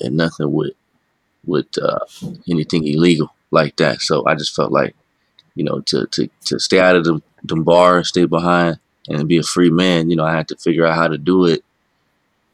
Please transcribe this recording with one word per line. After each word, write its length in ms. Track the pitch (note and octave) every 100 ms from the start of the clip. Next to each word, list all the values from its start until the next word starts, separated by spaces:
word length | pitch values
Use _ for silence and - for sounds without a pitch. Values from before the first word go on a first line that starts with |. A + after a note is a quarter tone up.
and 120 | B1 D2+
nothing 360 | E2 - D2+
with, 200 | D2+ - - _ _ _ _ _ _ -
with, 200 | C#2+ - -
uh, 180 | - - - - - - -
anything 380 | E2+ D2+ E2+ D2+
illegal 460 | D2 F2 D#2 D2+ _ _
like 240 | D#2+ D2 -
that. 240 | D#2 A1+
So 240 | - D2+ -
I 100 | D#2
just 200 | D2 -
felt 160 | D2
like, 240 | C#2 C2+ - _ _ _ _ _ -
you 80 |
know, 180 | D2 C2+
to, 240 | - C#2+ -
to, 220 | - - - -
to 140 | -
stay 200 | - F#2
out 160 | F#2 F2+
of 80 |
them, 180 | E2 D#2 - _
them 200 | - E2
bars, 460 | D#2+ E2+ F2+ F2+ E2
stay 160 | F2+ E2+
behind, 520 | E2 F2 F2 E2+ D#2 _ _ -
and 180 | D#2+ D#2
be 100 | E2
a 60 |
free 260 | D2+ F#2 F2
man, 380 | E2 F#2 F2 D#2+
you 60 | E2+
know, 80 |
I 120 | D#2 E2
had 120 | D#2+
to 60 | D2+
figure 280 | E2+ D#2+ E2
out 100 | E2
how 120 | E2
to 100 | D2+
do 280 | D2+ F#2 F2
it 180 | D#2 - _ _ _ _ _ _ _ _